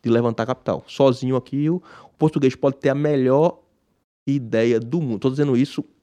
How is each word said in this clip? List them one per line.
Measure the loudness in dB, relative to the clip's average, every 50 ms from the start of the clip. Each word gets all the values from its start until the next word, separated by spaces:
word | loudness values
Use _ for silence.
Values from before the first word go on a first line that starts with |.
de | _ 2
levantar | 2 2 2 0 -2 -2 -4
capital. | -4 -4 -6 _ -6 -6 -6 -6
Sozinho | -14 0 2 2 2 2 2 -2 -2 -2
aqui, | -2 -4 -4 -6 -4 -2 -2
o, | -2
o | -4 _ -12 -20 -20 -20 -20 _
português | _ 0 0 2 2 0 0 0
pode | 2 -2 -2 -2
ter | 0 -2 -2
a | 0
melhor | 0 0 0 0 2 2 2 4 4 2 2 0 _ _ _ _ _ _ _ _ _ _ _ _ _ _
ideia | -4 -4 -4 -4 -2 0 0 2 2 2 0
do | -2 -2 -4 -4
mundo. | -2 -4 -6 -2
Tô | -2 -4
dizendo | -2 0 -2 0 2
isso | 0 0 0 -4 -10 -10 _ _ _